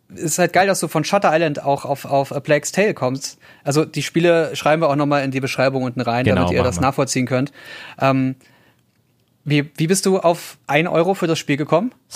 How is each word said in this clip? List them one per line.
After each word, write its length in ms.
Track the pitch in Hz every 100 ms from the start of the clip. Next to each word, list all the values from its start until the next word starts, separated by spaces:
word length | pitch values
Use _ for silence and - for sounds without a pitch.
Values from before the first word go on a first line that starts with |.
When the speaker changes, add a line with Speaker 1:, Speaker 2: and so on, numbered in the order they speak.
| _
Speaker 1:
es 80 | -
ist 180 | 156 -
halt 140 | 175
geil, 140 | 175 196
dass 120 | 190
du 80 | 165
von 160 | 160
Shutter 280 | 147 202 196
Island 280 | 160 165 147
auch 200 | 135 139
auf, 220 | - 135 131
auf 260 | 139 139
A 80 | 135
Plague's 320 | - 147 -
Tale 220 | - 208
kommst. 460 | - 127 135 - - - - -
Also 180 | 143
die 200 | 156 -
Spiele 520 | - 170 170 170 156 143
schreiben 260 | 151 156
wir 60 | 160
auch 60 | 139
nochmal 280 | 143 143 135
in 60 |
die 100 | 131
Beschreibung 420 | 131 - 135 135
unten 160 | 127 123
rein, 220 | 117 117
Speaker 2:
Genau, 200 | 127 95
Speaker 1:
damit 100 | 87
ihr 100 | -
das 120 | 127 87
Speaker 2:
machen 80 |
wir. 40 | 131
Speaker 1:
nachvollziehen 380 | 135 135 131 123
könnt. 260 | 127 143 - - - - -
Ähm, 360 | 135 135 131 127 _ _ _ _ _ _ _ _ _ _
wie, 260 | - 147 143 -
wie 120 | 160
bist 180 | 190 196
du 140 | 190
auf 380 | 170 170 - - -
ein 200 | 147 170
Euro 260 | 160 170
für 140 | 196 170
das 120 | 160
Spiel 180 | - 139
gekommen? 360 | 151 160 240 - _